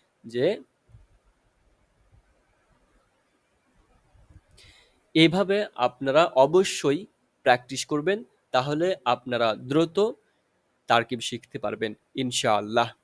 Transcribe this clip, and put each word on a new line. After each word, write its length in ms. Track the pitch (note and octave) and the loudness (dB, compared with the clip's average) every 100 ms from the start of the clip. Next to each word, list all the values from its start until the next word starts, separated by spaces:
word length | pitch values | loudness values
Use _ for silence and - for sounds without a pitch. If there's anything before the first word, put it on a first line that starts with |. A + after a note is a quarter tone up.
| _ _ | _ _
যে 360 | A#2 A#2 D3+ A#3+ - _ _ - _ _ _ _ _ _ _ _ _ _ _ _ _ _ _ _ _ _ _ _ _ _ _ _ _ _ _ _ _ _ _ _ _ - _ _ - - _ _ _ | -10 -2 0 -2 -8 _ _ -20 _ _ _ _ _ _ _ _ _ _ _ _ _ _ _ _ _ _ _ _ _ _ _ _ _ _ _ _ _ _ _ _ _ -20 _ _ -20 -20 _ _ _
এভাবে 520 | D#3+ E3 F3+ F#3+ G3+ G#3 | 4 4 4 0 -2 -4
আপনারা 500 | - B2 - C3+ C#3 | -2 -4 -2 0 2
অবশ্যই 840 | E3+ C3 C#3 F3 G3 - D3 D3 G#3 _ _ _ | 4 4 4 4 2 0 -2 -2 -4 _ _ _
প্র্যাকটিস 440 | C3 B2 - C3+ - | 2 2 0 -10 -6
করবেন, 380 | D3+ D#3 G#3 A#3+ _ _ | -4 -2 -4 -6 _ _
তাহলে 460 | B2+ C3+ D3+ F3 F#3 | -2 -2 -2 -2 -2
আপনারা 500 | - B2 - A#2+ A2+ | -2 -2 -2 -2 0
দ্রুত 560 | G#2+ B2+ D3 E3 E3 A3 C#4+ _ _ _ _ _ _ - | -2 -2 0 0 0 -2 -4 _ _ _ _ _ _ 0
তারকিব 340 | A#2 A2+ A#2+ | 0 0 -6
শিখতে 380 | - A#2+ - - | -8 -10 -12 -10
পারবেন 360 | G#2 G#2+ A2+ G#2+ _ | -8 -6 -6 -8 _
ইনশাআল্লাহ। 760 | - B2+ B2 B2 G#2 G#2 A#2 A#2 - | -8 -6 -2 0 0 0 0 -2 -4